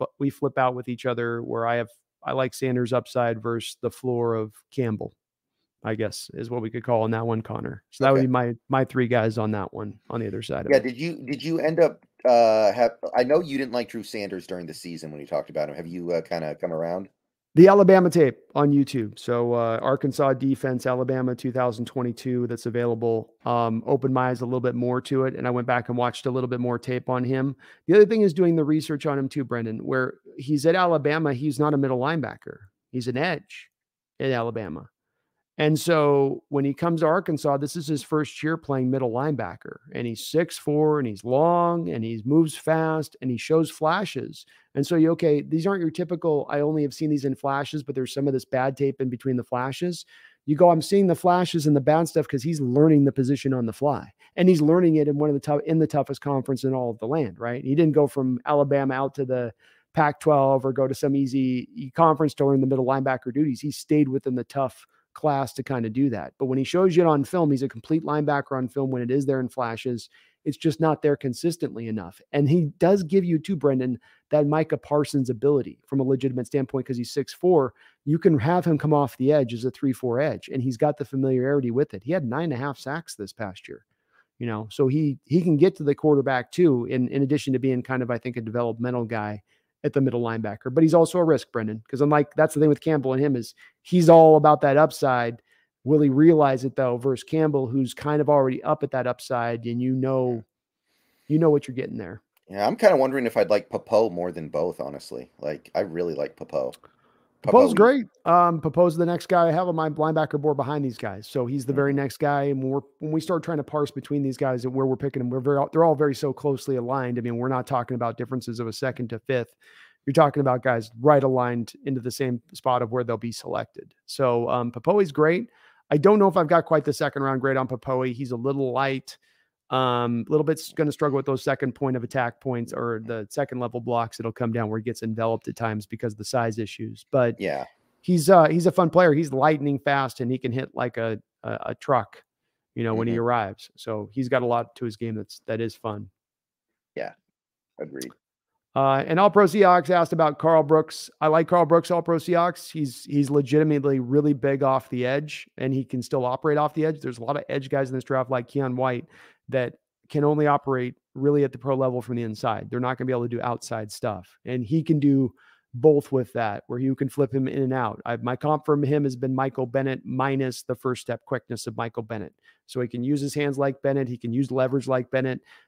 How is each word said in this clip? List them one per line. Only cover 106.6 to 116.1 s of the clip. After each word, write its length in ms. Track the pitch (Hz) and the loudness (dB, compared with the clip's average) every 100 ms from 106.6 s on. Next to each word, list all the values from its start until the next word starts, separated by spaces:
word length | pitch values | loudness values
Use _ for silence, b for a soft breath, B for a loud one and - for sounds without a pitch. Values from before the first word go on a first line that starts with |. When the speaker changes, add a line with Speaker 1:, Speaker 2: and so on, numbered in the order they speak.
| 65 - - _ _ _ _ _ | -6 -8 -20 _ _ _ _ _
Speaker 1:
Popo's 300 | - 226 277 | 6 8 8
Speaker 2:
Popo. 40 | 202 | 6
Speaker 1:
great. 300 | 233 277 214 _ | 6 4 -2 _
Um, 380 | - 175 175 165 | 4 6 6 2
Popo's 340 | 156 165 180 160 | 0 2 4 4
the 100 | 170 | 0
next 200 | 170 - | -2 2
guy 220 | 180 170 | 4 4
I 20 | |
have 160 | 160 180 | 2 0
on 80 | 160 | -2
my 140 | 160 | -2
linebacker 500 | 147 156 156 156 147 | 0 0 0 0 -2
board 160 | 151 143 | 0 0
behind 300 | 127 151 135 | -2 -2 -4
these 120 | 110 | -6
guys. 300 | 113 98 107 | -8 -10 -8
So 180 | 135 123 | -4 -2
he's 200 | 139 123 | -4 -2
the 80 | |
very 180 | 135 139 | 0 0
Speaker 2:
Mm-hmm. 60 | 139 | 0
Speaker 1:
next 180 | 139 - | -4 -2
guy. 260 | 147 143 | -2 0
And 200 | 143 135 | 0 -2
when 80 | 131 | -2
we're, 100 | 139 139 - | -4 -6 -10
when 120 | 156 | -4
we 80 | 160 | -4
start 240 | 160 165 | -2 -4
trying 140 | 165 156 | -4 -6
to 60 | 139 | -4
parse 260 | 151 147 | -4 -4
between 320 | 135 - 147 | -6 -6 -4
these 140 | 135 123 | -2 -2
guys 260 | 135 127 | -2 -2
and 100 | 127 | -4
where 120 | 131 135 | -2 -2
we're 100 | 131 | -2
picking 240 | 143 131 | -4 -4
them, 100 | 123 | -4
we're 120 | 131 | -2
very, 200 | 131 139 143 | 0 0 2
they're 100 | 160 | 4
all 120 | 165 143 | 4 4
very 200 | 147 | 0